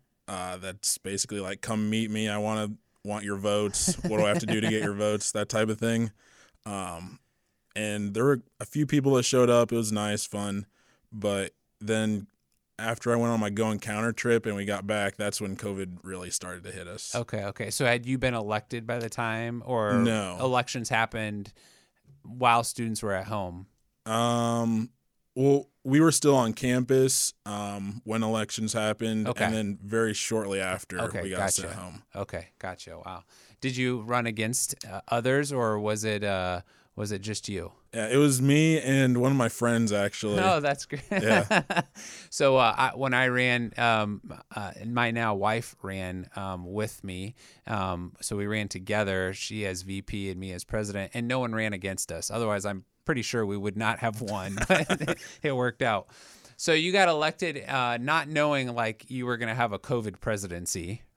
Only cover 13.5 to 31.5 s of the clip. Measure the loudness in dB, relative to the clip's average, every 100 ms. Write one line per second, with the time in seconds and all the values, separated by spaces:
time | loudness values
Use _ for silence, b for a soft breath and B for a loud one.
13.5 | 0 0 -2 -4 -2 -2 -2 2 2 2
14.5 | -4 -2 -4 -2 0 0 -2 -4 -2 -6
15.5 | -6 -6 -4 -6 -10 -10 -10 -8 -8 -8
16.5 | -10 -12 -12 -12 -12 -6 -6 -4 -6 -6
17.5 | -6 -6 0 2 2 0 0 0 -2 -2
18.5 | -4 -4 -8 -6 -6 -6 -6 -4 -4 -4
19.5 | -6 -2 0 2 4 4 2 -2 -2 0
20.5 | 2 0 -4 0 0 0 0 -4 -6 -10
21.5 | b b b b b _ -20 -18 2 6
22.5 | 6 4 -2 -4 -2 -2 -2 -2 -4 -4
23.5 | -8 -14 _ _ _ -2 2 4 4 2
24.5 | 2 2 2 -2 -8 _ _ _ 2 6
25.5 | 4 2 _ 2 6 6 6 6 6 4
26.5 | 2 2 2 4 4 6 4 0 -4 -8
27.5 | -6 -6 -6 -8 -8 -4 0 2 0 -2
28.5 | -2 -2 0 0 0 0 0 0 0 0
29.5 | 0 -2 -6 -2 0 2 0 -2 -2 -2
30.5 | -2 -2 -4 -6 -4 -4 -4 -4 -2 0